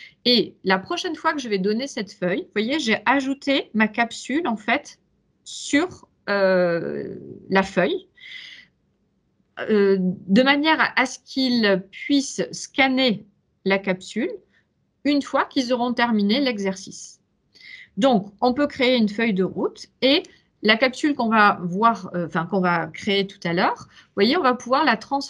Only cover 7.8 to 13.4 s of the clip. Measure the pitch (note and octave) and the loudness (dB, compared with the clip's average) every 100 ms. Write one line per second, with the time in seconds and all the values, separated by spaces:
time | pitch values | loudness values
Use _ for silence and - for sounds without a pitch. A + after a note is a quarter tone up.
7.8 | G3 F#4+ - _ - - - - - _ | 0 -2 -8 _ -20 -20 -20 -20 -20 _
8.8 | _ _ _ _ _ _ _ - B2+ G#3+ | _ _ _ _ _ _ _ -10 0 2
9.8 | G3+ G3 F#3 F3+ - G3 C4 C#4+ D#4 D4 | 4 2 0 -4 2 4 4 4 2 2
10.8 | - - B3+ - - C4+ C4 A#3+ G#3 F#3+ | 2 0 -2 -4 -8 -4 0 2 2 2
11.8 | F#3+ - - C#4+ C4+ - - - - - | -2 -12 0 0 0 -4 -6 -8 -6 0
12.8 | C4+ C4 C4 G3 - _ | 2 2 2 0 -6 _